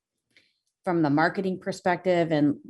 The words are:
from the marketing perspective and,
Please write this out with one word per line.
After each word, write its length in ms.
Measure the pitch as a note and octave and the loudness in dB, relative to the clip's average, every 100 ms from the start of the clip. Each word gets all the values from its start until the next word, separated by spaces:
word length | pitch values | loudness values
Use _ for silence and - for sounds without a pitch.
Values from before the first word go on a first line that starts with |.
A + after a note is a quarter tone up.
| _ _ _ _ _ _ _ _ | _ _ _ _ _ _ _ _
from 180 | F#3+ E3+ | -4 0
the 80 | D3 | 2
marketing 500 | D3 E3+ F#3+ F#3+ F#3 | 2 0 0 -6 -6
perspective 720 | G3 F3+ F#3 F3 F#3 F3 D#3+ | -8 -4 -2 -2 0 0 2
and, 240 | D3+ D3 - - | 2 2 0 -6